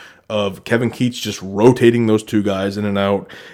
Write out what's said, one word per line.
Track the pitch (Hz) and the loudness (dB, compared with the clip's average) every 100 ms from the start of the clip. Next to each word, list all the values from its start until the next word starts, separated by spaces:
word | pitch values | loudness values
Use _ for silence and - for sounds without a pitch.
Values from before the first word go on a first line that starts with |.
| - - - | -20 -20 -8
of | 107 101 87 | -4 -4 -6
Kevin | - 117 120 | -4 -2 -2
Keatts | - 123 | -2 -4
just | 120 104 - | -4 -8 -8
rotating | 92 101 117 127 120 117 110 | -8 4 4 6 4 4 2
those | 107 | 0
two | - 107 | 0 -2
guys | 101 95 101 101 | 0 -2 -4 -4
in | |
and | 104 98 | -4 -2
out. | 98 101 - - - | 0 -2 -4 -18 -20